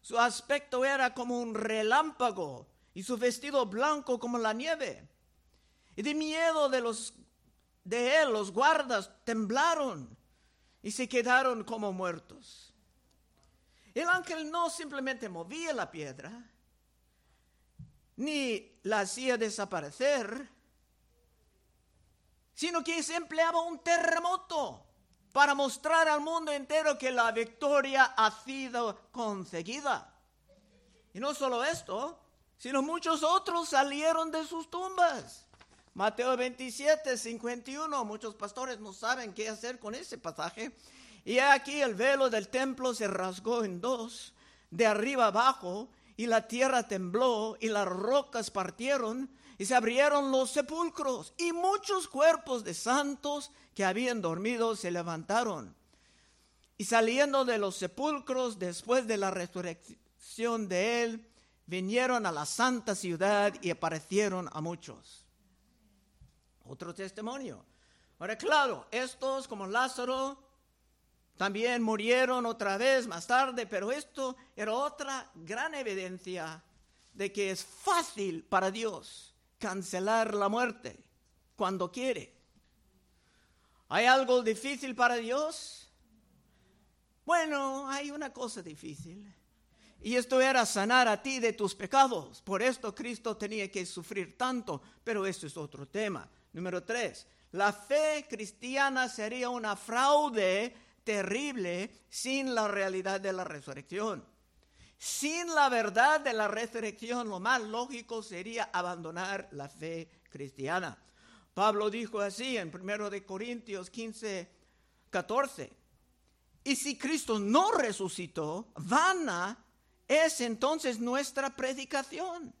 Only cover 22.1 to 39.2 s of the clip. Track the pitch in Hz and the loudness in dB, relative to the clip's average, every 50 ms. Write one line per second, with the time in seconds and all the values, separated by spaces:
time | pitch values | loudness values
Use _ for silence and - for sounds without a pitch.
22.1 | _ _ _ _ _ _ _ _ _ - 294 349 349 330 339 330 330 330 - - | _ _ _ _ _ _ _ _ _ -4 -4 0 0 0 0 0 -2 -2 -2 -2
23.1 | 330 339 330 - 320 320 330 330 339 339 330 339 339 277 _ 339 339 339 339 330 | -4 -4 -4 -2 2 2 2 4 4 2 0 0 -6 -6 _ 2 2 4 4 2
24.1 | 330 330 339 349 370 - - - 349 302 269 190 123 - - _ _ _ _ _ | 2 2 0 0 -2 -2 -4 -4 -4 -2 -2 -4 -6 -14 -20 _ _ _ _ _
25.1 | _ _ _ _ _ 262 285 285 285 277 285 269 - - - 302 320 330 330 311 | _ _ _ _ _ 6 6 6 6 2 2 0 -2 -2 0 4 6 6 6 6
26.1 | 302 294 294 311 330 330 320 302 294 285 269 - 294 311 311 302 285 294 262 254 | 4 2 2 0 -2 -2 -2 -2 -4 -4 -2 0 0 2 4 2 0 2 -2 0
27.1 | 254 240 233 226 220 226 226 226 - _ 302 285 294 285 269 269 269 262 262 254 | 2 4 2 4 2 0 -4 -4 -4 _ 0 4 4 4 4 4 6 6 6 6
28.1 | 262 - 220 214 214 - - 254 269 269 269 254 240 240 240 220 190 - _ _ | 6 4 4 4 4 0 -10 -8 -8 -6 -6 -4 -2 -2 -2 -2 -4 -6 _ _
29.1 | - 247 233 214 208 196 180 - - 165 170 185 240 285 285 277 233 147 - - | -8 -4 -4 -2 -2 -4 -8 -6 -8 -8 -6 -6 -8 -4 -2 -2 -2 -2 -4 -14
30.1 | _ _ _ _ _ _ _ _ - _ _ _ _ _ _ _ _ _ _ _ | _ _ _ _ _ _ _ _ -20 _ _ _ _ _ _ _ _ _ _ _
31.1 | _ 180 247 285 294 285 277 262 247 233 254 302 330 131 - - 180 214 262 320 | _ -4 -4 -4 -2 0 0 0 2 2 0 0 -2 -2 -6 -6 -4 -4 -4 -6
32.1 | 339 - _ _ _ _ _ _ _ _ - 247 269 269 269 294 330 339 330 330 | -8 -12 _ _ _ _ _ _ _ _ -10 -2 0 0 0 0 -2 -2 2 0
33.1 | 330 294 302 311 349 381 381 415 349 339 330 311 294 269 277 285 277 294 311 320 | 2 4 4 4 4 4 2 2 0 0 0 2 4 4 4 4 2 2 2 2
34.1 | 330 320 320 320 311 320 320 294 339 330 311 - - 349 370 381 381 370 349 330 | 2 2 0 0 -2 -4 -4 -4 -8 -10 -10 -8 -8 -6 -6 -4 2 4 4 4
35.1 | 285 226 - - - - - _ _ _ - _ _ _ _ _ _ - 196 214 | 4 -2 -10 -12 -18 -20 -20 _ _ _ -20 _ _ _ _ _ _ -2 -2 0
36.1 | 220 226 247 254 254 240 247 254 247 247 262 254 220 - 277 294 311 311 311 269 | 0 0 0 0 2 0 0 -4 -4 -6 -10 -10 -8 0 4 4 4 4 4 -4
37.1 | 254 220 - 226 233 226 226 233 247 240 233 262 269 294 311 311 285 277 240 208 | -4 -2 -4 -6 -8 -6 -6 -6 -6 -6 -10 -10 -8 -6 -4 -4 -2 -4 -4 -4
38.1 | 208 214 - 220 208 - 202 202 - 254 262 262 247 208 214 208 190 - 220 226 | -8 -8 -10 -12 -10 -10 -12 -10 -8 -8 -8 -8 -8 -10 -12 -16 -14 -6 -2 -2
39.1 | 254 262 | -2 -2